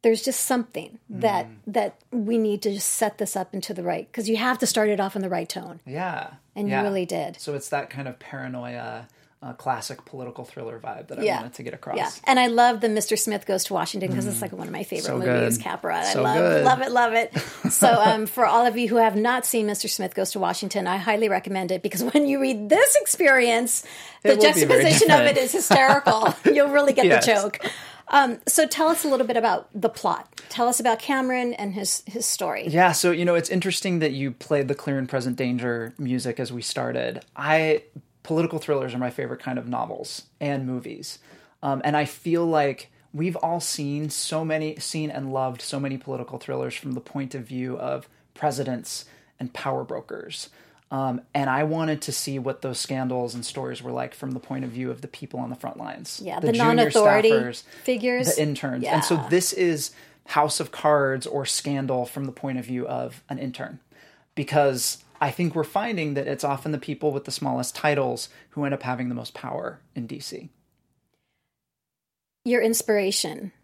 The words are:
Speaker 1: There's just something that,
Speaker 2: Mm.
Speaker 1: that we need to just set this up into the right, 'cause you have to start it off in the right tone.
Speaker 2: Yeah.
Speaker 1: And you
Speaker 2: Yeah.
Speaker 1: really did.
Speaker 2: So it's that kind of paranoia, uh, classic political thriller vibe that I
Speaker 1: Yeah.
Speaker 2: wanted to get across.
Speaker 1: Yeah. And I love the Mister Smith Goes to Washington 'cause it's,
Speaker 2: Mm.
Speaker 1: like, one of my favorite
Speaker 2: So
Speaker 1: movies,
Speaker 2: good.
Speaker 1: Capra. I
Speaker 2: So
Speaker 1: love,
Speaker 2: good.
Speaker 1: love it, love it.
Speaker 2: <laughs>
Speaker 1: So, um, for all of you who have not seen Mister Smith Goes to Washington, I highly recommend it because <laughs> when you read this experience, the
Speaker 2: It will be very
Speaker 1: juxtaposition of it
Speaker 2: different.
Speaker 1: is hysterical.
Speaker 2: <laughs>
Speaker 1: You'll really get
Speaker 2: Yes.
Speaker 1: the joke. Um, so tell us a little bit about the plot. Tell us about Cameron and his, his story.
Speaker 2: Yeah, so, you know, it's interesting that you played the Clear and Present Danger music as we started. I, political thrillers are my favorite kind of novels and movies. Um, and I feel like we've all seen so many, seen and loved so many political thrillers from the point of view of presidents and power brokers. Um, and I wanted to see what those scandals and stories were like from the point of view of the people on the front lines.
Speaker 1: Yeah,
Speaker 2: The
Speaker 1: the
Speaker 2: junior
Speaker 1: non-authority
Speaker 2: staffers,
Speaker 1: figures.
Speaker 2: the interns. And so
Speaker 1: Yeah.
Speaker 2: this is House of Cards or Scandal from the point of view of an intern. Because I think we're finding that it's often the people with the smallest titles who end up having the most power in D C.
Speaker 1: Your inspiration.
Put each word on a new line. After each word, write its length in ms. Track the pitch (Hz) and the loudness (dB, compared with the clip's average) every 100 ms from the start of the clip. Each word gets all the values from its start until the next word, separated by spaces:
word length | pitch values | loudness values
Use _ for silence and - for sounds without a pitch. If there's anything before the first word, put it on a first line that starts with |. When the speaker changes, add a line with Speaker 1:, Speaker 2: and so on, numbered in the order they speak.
Speaker 1:
There's 200 | 233 226 | 4 2
just 160 | - 254 | 0 -4
something 580 | - 254 233 - 156 - _ | 0 0 -2 -10 -12 -18 _
that, 360 | 196 220 190 131 | -2 0 0 -4
Speaker 2:
Mm. 100 | 110 - | -10 -4
Speaker 1:
that 320 | 208 202 - _ | -2 -2 -6 _
we 280 | 247 208 233 | -4 0 2
need 220 | 214 208 | 2 0
to 100 | 214 | -2
just 140 | 202 - | -2 -4
set 300 | - 214 - | 0 -2 -2
this 180 | 202 196 | -6 -4
up 180 | 185 | -6
into 180 | 196 - | -8 -8
the 120 | 190 | -6
right, 260 | 175 165 - | -4 -4 -6
'cause 160 | - 214 | -8 -2
you 80 | 226 | 0
have 200 | 247 254 | 0 0
to 80 | 240 | 0
start 220 | - 214 | 2 2
it 100 | 202 | 0
off 160 | 196 | -2
in 80 | 202 | -4
the 60 | 190 | -4
right 200 | 175 170 | -4 -6
tone. 300 | - 175 170 - | -10 -12 -16 -12
Speaker 2:
Yeah. 440 | 139 185 160 - - _ - | -8 -6 -8 -10 -16 _ -8
Speaker 1:
And 100 | 202 | -4
you 60 | |
Speaker 2:
Yeah. 80 | 202 | -2
Speaker 1:
really 240 | 202 196 175 | -2 -2 -4
did. 320 | 175 147 170 | -6 -8 -10
Speaker 2:
So 140 | - | -8
it's 140 | 143 139 | -8 -4
that 200 | 143 135 | -6 -6
kind 200 | 135 135 | -10 -12
of 100 | 123 | -12
paranoia, 880 | - 135 131 127 123 123 117 113 117 _ _ _ | -16 -12 -10 -10 -10 -10 -10 -12 -16 _ _ _
uh, 120 | 135 | -18
classic 500 | 123 - 120 - 110 | -10 -6 -6 -6 -14
political 400 | - 135 123 120 | -16 -14 -12 -12
thriller 340 | 123 - 117 117 | -16 -12 -12 -12
vibe 300 | 123 107 - | -12 -12 -12
that 100 | - | -4
I 40 | |
Speaker 1:
Yeah. 140 | 214 170 | -2 -2
Speaker 2:
wanted 160 | 123 | -6
to 80 | - | -14
get 100 | 127 | -14
across. 240 | - - - | -12 -8 -6
Speaker 1:
Yeah. 140 | - - | -6 -4
And 140 | - 254 | 2 4
I 100 | 247 | 4
love 340 | 233 240 226 | 6 6 6
the 80 | 226 | 0
Mister 260 | 214 214 214 | 0 0 0
Smith 300 | - 208 - | 0 -4 -2
Goes 180 | 190 | -2
to 80 | - | 0
Washington 400 | 185 170 202 185 | -2 -4 -4 -2
'cause 120 | - 196 | -2 -2
it's, 100 | 196 | -4
Speaker 2:
Mm. 40 | |
Speaker 1:
like, 100 | 202 | -6
one 140 | 185 - | -6 -10
of 60 | |
my 100 | - | -8
favorite 220 | - 165 - | -6 -6 -2
Speaker 2:
So 100 | 127 | 0
Speaker 1:
movies, 380 | 123 123 117 117 | 2 2 2 0
Speaker 2:
good. 80 | |
Speaker 1:
Capra. 360 | 104 82 85 82 | -4 -6 -4 -2
I 120 | 92 | 0
Speaker 2:
So 100 | - | 0
Speaker 1:
love, 140 | - - | 2 4
Speaker 2:
good. 260 | 175 76 | 4 6
Speaker 1:
love 180 | 73 254 | 4 4
it, 80 | 254 | 2
love 200 | 240 240 | 2 4
it. 180 | 226 226 | 2 0
Speaker 2:
<laughs> 380 | - - - - | -4 -8 -6 -2
Speaker 1:
So, 180 | - 247 233 | 4 6 6
um, 240 | 220 220 220 | 6 4 -2
for 180 | - | 2
all 220 | 220 226 247 | 4 6 4
of 100 | 220 | 2
you 120 | 233 | 2
who 80 | 233 | 4
have 200 | 226 208 | 4 4
not 300 | 226 254 240 | 2 0 0
seen 180 | 240 208 | 0 0
Mister 220 | 202 208 | -2 -4
Smith 260 | - 185 | -4 -4
Goes 180 | - 190 | -4 -4
to 60 | 208 | -2
Washington, 480 | 180 180 190 202 185 | -2 -2 -4 -4 -2
I 120 | 190 | -2
highly 300 | 185 214 220 | 0 2 2
recommend 400 | 190 185 190 180 | 0 -2 -4 -2
it 100 | 185 | -2
because 200 | 196 175 | -2 -2
<laughs> 100 | 247 | 2
when 120 | 294 285 | 2 4
you 120 | 277 | 2
read 280 | 269 226 208 | 0 -2 4
this 280 | 339 539 587 | 6 8 6
experience, 840 | 427 - 320 262 240 226 240 - - - - - | 2 2 6 6 6 2 0 -4 -6 -16 -18 -2
the 100 | - | 4
Speaker 2:
It 60 | 208 | 8
will 140 | 208 | 8
be 120 | 175 | 8
very 180 | 147 254 | 6 6
Speaker 1:
juxtaposition 280 | - - 440 | 8 6 8
of 100 | 294 | 8
it 140 | 240 | 8
Speaker 2:
different. 40 | 277 | 4
Speaker 1:
is 140 | 254 | 2
hysterical. 840 | 392 - - 262 277 - 220 214 - | 0 6 6 8 6 6 4 2 4
Speaker 2:
<laughs> 80 | 339 | 4
Speaker 1:
You'll 160 | 294 285 | 6 6
really 240 | 277 285 | 6 6
get 140 | 269 202 | 6 6
Speaker 2:
Yes. 180 | 160 | 6
Speaker 1:
the 80 | 240 | 6
joke. 280 | 214 202 - - - - - - | 4 2 -4 -8 -8 -16 -18 4
Um, 320 | 285 269 233 - | 4 4 0 0
so 200 | - 311 | 2 2
tell 220 | - 320 | 4 2
us 160 | 330 | 2
a 40 | 302 | 2
little 180 | 262 240 | 2 2
bit 100 | 233 | 2
about 300 | 226 185 - | 2 0 -2
the 140 | 208 - | -2 -2
plot. 400 | - 196 - - - - | 0 -4 -4 -8 -20 -14
Tell 180 | - 240 | 0 0
us 120 | 247 | 2
about 180 | 240 - | 2 0
Cameron 560 | - 269 254 254 247 | 0 0 0 0 -2
and 180 | 240 202 | -4 -6
his, 280 | 190 190 - - | -4 -4 -4 -6
his 200 | 214 226 | -6 -4
story. 400 | - 180 104 170 | -2 -2 -4 0
Speaker 2:
Yeah, 220 | 156 180 | 4 6
so, 200 | 156 180 | 6 2
you 120 | 165 | 2
know, 120 | 175 170 | 2 2
it's 120 | 165 | 2
interesting 520 | 185 190 170 196 175 | 0 0 -2 -2 0
that 120 | 156 | 0
you 200 | 135 139 | 0 -6
played 340 | 123 - 147 135 | -6 -2 0 0
the 60 | |
Clear 240 | 139 - 139 | -4 -2 -4
and 100 | 127 | -2
Present 280 | 135 123 123 | -4 -4 -2
Danger 580 | 131 123 123 117 113 - | -2 -2 -2 -4 -6 -8
music 440 | 135 127 123 117 | -4 -2 -2 -4
as 120 | 127 | -6
we 80 | 123 | -6
started. 640 | 113 - 123 123 120 123 - - | -6 -4 -4 -2 -4 -6 -14 -8
I, 480 | 139 156 156 151 - 156 _ _ | 0 2 4 0 -2 -20 _ _
political 340 | - 160 165 160 | -4 0 0 -2
thrillers 360 | - 139 131 | -2 -2 -2
are 40 | 123 | -4
my 120 | 123 | -4
favorite 280 | 123 127 127 | -4 -8 -8
kind 180 | - 127 | -8 -8
of 80 | 120 | -6
novels 560 | 120 120 107 - - - _ | -6 -6 -8 -10 -12 -16 _
and 260 | 147 139 131 | -4 -4 -4
movies. 540 | 127 120 113 - - _ - _ _ | -6 -8 -14 -14 -16 _ -20 _ _
Um, 180 | 139 135 | -4 -2
and 120 | 147 147 | 0 0
I 80 | |
feel 400 | 147 - 170 170 | -2 -6 -2 0
like 460 | 170 160 143 131 - _ _ | 2 2 0 -2 -14 _ _
we've 220 | 147 170 175 | -4 -4 -2
all 240 | 165 170 | -2 -2
seen 500 | - - 143 147 151 | -4 -6 -4 -4 -6
so 340 | - - 156 | -6 -4 -4
many, 300 | 160 156 156 151 | -2 -2 -4 -8
seen 300 | - 165 151 | -8 -6 -6
and 200 | 135 135 | -6 -6
loved 300 | 131 131 120 | -2 -4 -6
so 160 | - 139 | -8 -6
many 180 | 139 135 | -6 -6
political 420 | 135 131 123 131 | -8 -10 -8 -12
thrillers 360 | - 131 127 | -8 -6 -6
from 180 | 123 139 | -8 -8
the 80 | 123 | -10
point 360 | - 143 135 135 | -8 -8 -8 -10
of 60 | |
view 360 | 117 127 127 127 | -10 -8 -6 -6
of 300 | 127 131 - _ _ | -6 -8 -10 _ _
presidents 720 | - 151 131 131 120 - - - - _ _ | -4 -2 -2 -4 -6 -8 -12 -14 -20 _ _
and 140 | 127 | -10
power 300 | - 139 131 | -6 -4 -4
brokers. 640 | 131 - - - - - - _ _ _ _ | -6 -10 -10 -14 -12 -14 -16 _ _ _ _
Um, 280 | 135 135 123 - | -4 -2 -4 -6
and 140 | 143 135 | -4 0
I 140 | 131 | 0
wanted 400 | 151 160 160 151 | 0 0 -2 -2
to 100 | 151 | -4
see 280 | 139 - 135 | -6 -6 -6
what 220 | 131 131 | -6 -6
those 180 | 135 120 | -6 -6
scandals 540 | - 135 127 127 123 | -6 -4 -2 -2 -4
and 120 | 120 117 | -6 -10
stories 340 | - 131 123 | -8 -8 -8
were 120 | 123 | -8
like 200 | 123 127 | -6 -8
from 200 | - 135 | -8 -10
the 80 | 127 | -10
point 240 | - 135 | -8 -8
of 60 | 131 | -8
view 180 | 120 127 | -8 -8
of 120 | 123 | -8
the 60 | 135 | -12
people 300 | - 143 131 | -16 -14 -10
on 100 | 123 | -10
the 60 | |
front 220 | 123 123 - | -10 -12 -12
lines. 440 | 104 - - - | -12 -12 -12 -12
Speaker 1:
Yeah, 160 | 196 - | -8 -2
Speaker 2:
The 80 | 226 | 0
Speaker 1:
the 40 | |
Speaker 2:
junior 200 | 233 233 | 4 4
Speaker 1:
non-authority 560 | 233 220 233 208 202 220 | 6 6 6 8 8 6
Speaker 2:
staffers, 320 | 226 - 233 - - | 4 2 -8 -16 -8
Speaker 1:
figures. 500 | - 254 247 247 254 | -2 0 0 0 0
Speaker 2:
the 80 | - | 2
interns. 420 | 151 143 - 127 | 0 0 -4 -4
And 200 | 117 160 | 0 0
so 100 | - | 2
Speaker 1:
Yeah. 140 | 170 131 | 0 4
Speaker 2:
this 240 | 175 180 | 2 2
is 400 | 190 180 156 - - - _ - | 0 0 0 -4 -12 -20 _ -4
House 320 | 147 151 - | 0 2 0
of 140 | 143 | -6
Cards 540 | - 151 147 139 135 - | -2 2 4 2 -2 -4
or 180 | 127 - | -6 -4
Scandal 600 | - 147 139 135 127 123 | -4 -2 -4 -2 -2 -4
from 180 | - | -6
the 80 | 135 | -10
point 260 | 127 139 127 | -8 -8 -6
of 60 | |
view 240 | 113 123 123 | -6 -6 -6
of 340 | 127 123 127 _ | -6 -8 -12 _
an 100 | 131 | -10
intern. 400 | 135 127 127 135 _ _ _ _ _ | -10 -10 -12 -14 _ _ _ _ _
Because 640 | - 143 147 143 127 - - _ _ | -8 0 2 4 2 -4 -6 _ _
I 100 | 143 | -2
think 240 | 135 175 | 0 -2
we're 80 | 165 | -2
finding 520 | 151 202 226 202 151 | -2 -2 -2 -4 -4
that 120 | 139 139 | -4 -4
it's 160 | 143 | -4
often 280 | 143 139 156 | -2 -4 -4
the 60 | 147 | -6
people 340 | - 147 151 | -6 -4 -2
with 120 | 139 | -2
the 60 | 139 | -8
smallest 460 | - 143 127 123 - | -6 -4 -4 -6 -2
titles 520 | 151 143 131 120 - - _ | 0 0 0 -4 -10 -16 _
who 140 | - | -6
end 100 | 143 | -4
up 80 | 139 | -4
having 260 | 127 123 123 | -4 -4 -4
the 60 | |
most 180 | 120 120 | -6 -10
power 460 | - 127 131 - - _ | -12 -10 -8 -8 -12 _
in 120 | - 117 | -12 -10
D 100 | 139 | -12
C. 300 | - - 170 _ _ _ _ _ _ _ _ _ _ _ _ _ _ _ _ _ _ _ | -12 -14 -16 _ _ _ _ _ _ _ _ _ _ _ _ _ _ _ _ _ _ _
Speaker 1:
Your 180 | 247 240 | 0 2
inspiration. 880 | 226 226 - 208 196 202 160 - 202 _ | 2 0 2 2 2 -2 -4 -8 -12 _